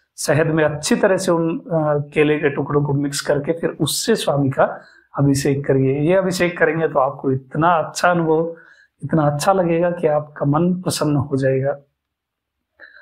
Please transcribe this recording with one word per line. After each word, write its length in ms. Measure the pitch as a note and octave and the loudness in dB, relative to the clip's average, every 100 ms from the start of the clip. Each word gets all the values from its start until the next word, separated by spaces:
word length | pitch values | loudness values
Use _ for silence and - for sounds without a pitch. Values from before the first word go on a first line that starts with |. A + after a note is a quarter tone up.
| _ - | _ -10
शहद 300 | - D3 D#3+ | -2 0 2
में 160 | D#3+ | 2
अच्छी 320 | D3+ D3 - A#3+ | 0 -2 -2 2
तरह 220 | G#3 F#3 | 2 2
से 140 | F#3 | 0
उन, 280 | E3 E3 E3+ | 0 0 -4
अ, 40 | - D#3+ D3+ D3 D3 | -4 -2 0 -2 -2
केले 240 | D#3 D3+ D3+ | 0 2 2
के 120 | D#3 | 0
टुकड़ों 340 | D3 C#3+ D3 | -2 -2 -2
को 100 | C#3+ | 0
mix 280 | C#3+ C#3+ - | -2 -2 -4
करके 300 | - C#3+ D#3 | -2 -2 -2
फिर 180 | E3 E3 | -4 -4
उससे 460 | - D#3 - - G#3+ | -4 -4 -2 -2 -2
स्वामी 340 | - C#3+ C3+ | 0 0 0
का 320 | C3+ D#3 - - - _ - | 2 0 -2 -18 -20 _ 0
अभिषेक 480 | C#3 C3+ D#3 C#3 C#3 | 2 2 0 -2 0
करिए। 340 | C3+ C3+ C#3+ | 0 2 0
ये 140 | D3+ | 2
अभिषेक 440 | F#3+ F#3 F3+ F3 F3 | 2 0 0 -2 0
करेंगे 300 | D#3 D#3+ D#3 | 0 2 0
तो 120 | D3+ | 0
आपको 320 | C3+ C#3+ C#3 | 0 -2 -2
इतना 380 | C3 - D3+ E3 | -2 -4 0 2
अच्छा 420 | E3 D3+ - F3+ | 2 -2 0 2
अनुभव, 440 | F3 D#3+ D#3+ E3 E3 - _ _ - | 2 2 0 0 -8 -20 _ _ -14
इतना 180 | C#3+ E3 | -2 0
अच्छा 300 | D3 C#3+ G3 | 2 2 2
लगेगा 380 | F#3+ E3+ E3 F3 | 2 2 2 0
कि 160 | E3+ D#3 | 0 0
आपका 380 | D3+ D3 - C#3+ | 0 -4 -4 0
मन 280 | D3+ F3 | 2 2
प्रसन्न 420 | F3+ D#3+ - D3+ D3 | 0 -4 -2 0 0
हो 200 | - C3+ | 0 -2
जाएगा। 420 | C3+ C3+ C#3 C#3+ _ _ _ _ _ _ _ _ _ _ - - | 0 0 -2 -6 _ _ _ _ _ _ _ _ _ _ -20 -20